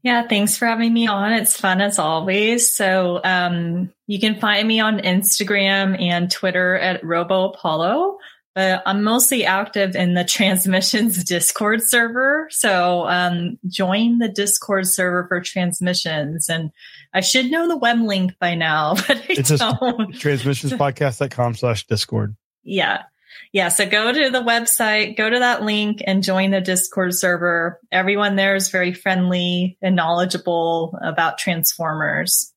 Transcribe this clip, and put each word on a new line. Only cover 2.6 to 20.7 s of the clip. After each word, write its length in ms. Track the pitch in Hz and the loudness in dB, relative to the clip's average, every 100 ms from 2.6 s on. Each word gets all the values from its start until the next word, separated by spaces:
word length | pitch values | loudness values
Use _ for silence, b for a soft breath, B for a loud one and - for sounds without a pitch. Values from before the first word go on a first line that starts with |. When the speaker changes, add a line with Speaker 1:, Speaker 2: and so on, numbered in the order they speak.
| 233 - | 0 0
Speaker 1:
So, 460 | 196 190 180 175 | 2 2 0 0
um, 680 | 185 185 180 175 170 170 185 _ - | 0 0 0 -2 -2 -4 -6 _ -8
you 140 | 202 | -2
can 200 | 214 214 | 0 0
find 280 | 214 208 220 | 0 2 2
me 120 | 220 | 2
on 180 | 220 214 | 2 0
Instagram 1000 | 180 185 - - 196 202 196 196 196 190 | 2 2 2 -2 0 2 2 2 2 0
and 280 | 175 175 175 | 0 0 -2
Twitter 460 | - 185 185 180 185 | -2 -2 0 0 0
at 280 | 185 180 165 | 0 -4 -2
Robo 400 | 170 175 190 190 | -2 0 0 0
Apollo, 680 | - 175 156 170 254 381 392 B B _ | -2 -4 0 0 0 -2 -4 B B _
but 300 | - 190 185 - | -2 0 0 0
I'm 180 | 196 | 0
mostly 420 | 208 233 247 254 175 | 2 2 2 2 2
active 500 | 190 208 208 196 185 | 0 0 -2 0 0
in 180 | 180 | 2
the 120 | 180 175 | 2 0
<laughs> 20 | |
Transmissions 960 | - 196 185 190 185 190 233 226 175 | 0 2 2 2 0 2 0 0 0
Discord 580 | - 175 170 - 208 226 | -2 0 0 0 0 0
server. 680 | 226 240 233 240 269 302 320 | 2 2 2 0 0 0 -2
So, 560 | - 226 185 175 175 170 | -2 0 2 2 0 0
um, 500 | 180 180 175 175 - 185 | 0 0 -2 -4 -6 -8
join 500 | 180 185 196 233 233 | -2 0 2 2 2
the 120 | 226 | 0
Discord 580 | 202 202 - - 196 185 | -2 -2 -2 0 -2 0
server 380 | - 180 180 180 | 0 0 0 -2
for 120 | 180 | -4
Transmissions. 1080 | 180 190 180 - 180 180 165 156 147 160 - | -4 -4 -2 -2 -2 -2 -2 -4 -4 -4 -4
And 220 | 165 156 B B B B | -4 -6 B B B B
I 80 | 190 | -2
should 280 | 190 254 254 | 2 0 2
know 160 | 320 339 | 0 0
the 80 | 320 | 0
web 240 | 240 233 | 2 2
link 320 | 226 196 185 - | 2 0 -2 -2
by 160 | 175 170 | -2 0
now, 400 | 160 156 151 190 | 0 0 0 0
<laughs> 120 | - | 0
but 40 | 226 | -2
I 80 | - | 0
Speaker 2:
It's 200 | 359 131 | -2 2
just 120 | 151 | 2
Speaker 1:
don't. 520 | 226 - 254 240 208 - | 0 0 -2 -2 -6 -4
Speaker 2:
transmissionspodcast 1040 | 147 139 131 139 143 | -2 0 0 -2 -2